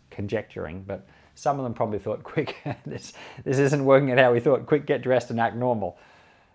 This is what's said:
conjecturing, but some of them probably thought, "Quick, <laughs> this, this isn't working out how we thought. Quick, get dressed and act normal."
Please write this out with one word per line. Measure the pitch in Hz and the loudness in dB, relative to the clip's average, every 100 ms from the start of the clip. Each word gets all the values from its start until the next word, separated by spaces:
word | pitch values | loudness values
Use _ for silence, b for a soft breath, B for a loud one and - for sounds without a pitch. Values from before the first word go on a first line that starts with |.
| _ | _
conjecturing, | - 104 110 - 101 80 92 95 | -10 -6 -6 -6 -10 -10 -10 -10
but | 95 - b b - | -12 -12 b b -6
some | 147 139 | -4 -2
of | |
them | 127 | -4
probably | 113 110 104 | -4 -4 -4
thought, | 90 - | -6 -8
"Quick, | - 156 131 - - | -6 -6 -6 -8 -10
<laughs> | - 147 | -10 -10
this, | - - B B B | -12 -14 B B B
this | - 131 | -2 2
isn't | 139 143 | 2 2
working | 135 135 139 | 6 6 6
out | 127 | 4
how | 127 | 6
we | 120 | 4
thought. | 147 123 117 | 4 2 2
Quick, | 147 147 | 0 2
get | 127 | -2
dressed | 127 123 - | 2 0 0
and | 113 | 0
act | 113 117 | 0 0
normal." | 127 113 90 b b b b b b | -2 -2 -4 b b b b b b